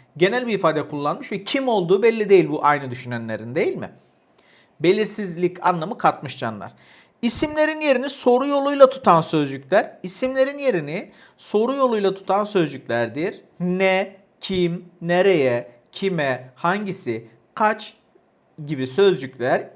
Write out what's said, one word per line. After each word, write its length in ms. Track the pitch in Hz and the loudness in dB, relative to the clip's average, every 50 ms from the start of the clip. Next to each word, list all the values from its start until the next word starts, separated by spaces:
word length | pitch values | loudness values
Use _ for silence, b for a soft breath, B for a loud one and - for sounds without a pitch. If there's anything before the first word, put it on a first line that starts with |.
| b b b | b b b
Genel 300 | 147 175 196 240 247 247 | 2 2 2 2 0 -2
bir 60 | 240 208 | -2 -2
ifade 340 | 185 190 160 151 147 143 | 0 0 0 0 0 -4
kullanmış 440 | - 156 143 143 147 180 254 - - | -6 -6 -4 -4 -4 -4 -6 -6 -8
ve 120 | 214 190 196 | -8 -8 -6
kim 240 | - - 269 269 | -4 -4 -2 -2
olduğu 360 | 254 220 202 175 165 196 196 240 | 0 0 0 2 2 2 4 4
belli 260 | 226 226 226 208 196 | 2 2 2 2 4
değil 200 | 196 180 160 147 | 6 6 6 4
bu 160 | 147 - - | 0 0 2
aynı 260 | 147 147 139 139 127 | 2 2 2 0 -6
düşünenlerin 640 | 120 120 - 123 120 117 113 113 110 104 110 120 127 | -10 -10 -10 -8 -8 -8 -6 -6 -8 -8 -8 -6 -4
değil 200 | 170 240 370 330 | -2 -2 -2 -4
mi? 140 | 165 104 87 - _ _ _ _ _ _ _ _ b b b b b b b b b | -6 -10 -12 -14 _ _ _ _ _ _ _ _ b b b b b b b b b
Belirsizlik 840 | 151 175 208 214 214 208 - 214 202 180 165 170 180 170 180 - - | 2 2 2 2 0 -4 -4 -6 -8 -8 -4 -2 -2 -2 -2 -2 0
anlamı 320 | 180 180 165 160 196 240 | 0 0 0 -2 -8 -4
katmış 400 | - - 156 - - - 127 - | 0 0 0 0 0 -4 -12 -10
canlar. 360 | - 123 113 110 101 92 - - b b b b b b b b b | -8 -8 -8 -8 -8 -14 -16 -18 b b b b b b b b b
İsimlerin 600 | 233 233 - - 311 302 302 311 311 311 311 311 | -2 0 0 0 0 0 0 2 0 0 0 0
yerini 280 | 311 294 254 247 269 277 | 2 2 2 2 0 -4
soru 380 | 269 - - 254 240 254 277 | -4 0 2 4 4 4 2
yoluyla 420 | 285 285 277 277 285 285 277 269 262 | 0 0 0 0 2 6 8 6 6
tutan 320 | - - - 214 170 160 | 6 4 4 4 4 4
sözcükler. 760 | 160 - 165 151 147 135 135 135 - - 185 220 254 - - - - | 4 2 0 0 0 -2 -4 -8 -4 0 2 2 2 0 -6 -12 -10
İsimlerin 540 | 180 - - 254 254 262 262 262 277 285 | -8 -6 -4 -4 -2 0 0 0 0 -2
yerini 540 | 285 277 262 202 165 147 143 160 208 311 - b b b b b | -2 -2 -2 0 -2 -2 -4 -8 -8 -10 -12 b b b b b
soru 380 | b - - - 208 226 254 277 | b -8 -2 0 0 0 0 0
yoluyla 400 | 277 269 247 226 208 196 190 190 | 0 0 0 2 2 0 0 -2
tutan 280 | - - - 190 208 208 | -2 -2 -2 0 0 0
sözcüklerdir. 1000 | 208 - 185 165 143 135 123 - - 117 117 117 110 110 143 170 214 - - - _ _ - | 0 0 0 0 0 -2 -8 -6 -4 -2 -2 -2 -2 -4 -4 -6 -6 -6 -10 -16 _ _ -6
Ne, 560 | 175 180 180 185 190 190 190 190 202 196 - - _ _ _ _ | -4 -2 0 2 2 2 2 0 -2 -4 -8 -20 _ _ _ _
kim, 460 | - - 190 185 175 170 170 185 - - _ - | -8 -4 -2 0 0 0 -2 -4 -10 -14 _ -8
nereye, 720 | 165 170 175 180 196 196 180 151 131 127 120 117 - - - _ _ _ | -4 0 2 4 4 4 4 4 4 2 0 -2 -4 -8 -16 _ _ _
kime, 580 | - - 196 190 180 160 143 135 127 123 131 - - | -10 -4 -4 -2 -2 0 0 -2 -2 -4 -6 -14 -10
hangisi, 720 | - - 170 190 208 214 190 - - - 123 110 113 113 B B B B _ - | -4 -2 -2 -2 -2 -4 -6 -8 -8 -6 -6 -6 -6 -8 B B B B _ -4
kaç 400 | - 214 214 220 220 - - - _ _ _ _ _ _ _ _ _ _ _ _ - 147 | 0 0 0 0 -2 -8 -16 -18 _ _ _ _ _ _ _ _ _ _ _ _ -14 -10
gibi 220 | 147 156 131 131 | -8 -6 -4 -4
sözcükler 840 | 131 - 190 202 190 175 139 139 127 - - 123 131 170 - - - - | -2 2 4 4 4 4 2 -2 -8 -6 -4 0 0 0 0 -2 -6 -12